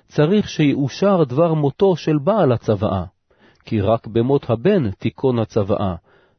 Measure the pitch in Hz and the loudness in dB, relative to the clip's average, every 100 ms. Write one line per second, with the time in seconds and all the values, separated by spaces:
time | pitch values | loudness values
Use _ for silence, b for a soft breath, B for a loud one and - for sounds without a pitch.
0 | b - 151 208 - - 147 127 139 - | b 0 2 2 0 0 0 0 -4 0
1 | 196 190 139 123 170 156 143 - 196 165 | 0 2 2 2 0 2 -2 2 0 0
2 | - 151 143 220 147 113 - 101 104 95 | -2 0 0 2 2 0 -2 -2 -2 -2
3 | 87 - _ b b b - 110 98 117 | -6 -14 _ b b b -6 -2 0 -2
4 | 117 113 123 139 - 117 151 208 113 - | -2 -2 0 0 0 -2 0 0 -2 -4
5 | 117 - 135 120 107 113 98 101 98 85 | -8 -2 -2 -2 -2 -2 -2 -2 -4 -6
6 | b b b | b b b